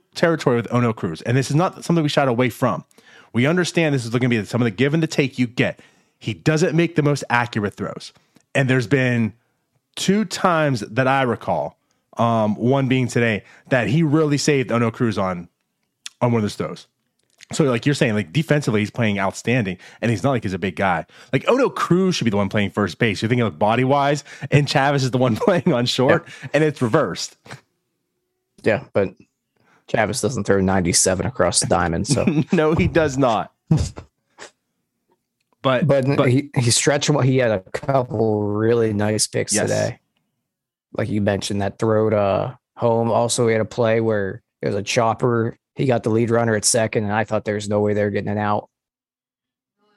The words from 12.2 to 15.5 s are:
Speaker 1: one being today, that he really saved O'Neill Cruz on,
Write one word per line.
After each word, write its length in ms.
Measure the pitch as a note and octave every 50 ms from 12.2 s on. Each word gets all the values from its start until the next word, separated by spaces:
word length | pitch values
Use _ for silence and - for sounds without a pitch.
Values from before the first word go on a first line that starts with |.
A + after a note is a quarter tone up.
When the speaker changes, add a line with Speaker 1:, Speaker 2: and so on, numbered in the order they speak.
| A2+ A#2 A#2 A2+ G#2+ G#2+ G#2
Speaker 1:
one 320 | - G#2 A#2+ C3+ C#3 C3+ B2+
being 200 | C3 C3 B2+ A2+
today, 360 | - B2+ A#2 A#2 A2 F#2+ - - - - _ -
that 200 | - B2+ A2+ G2+
he 140 | A#2 D#3+
really 380 | E3+ D3+ C#3 D#3+ D#3+ D3+ C#3+ C#3
saved 320 | - - D3 C#3 B2+ F#2+
O'Neill 180 | A2 A#2 A#2+ A2+
Cruz 300 | A2+ - B2+ A2+ G#2 G2+
on, 280 | G2 F#2 F#2 F2 F2 -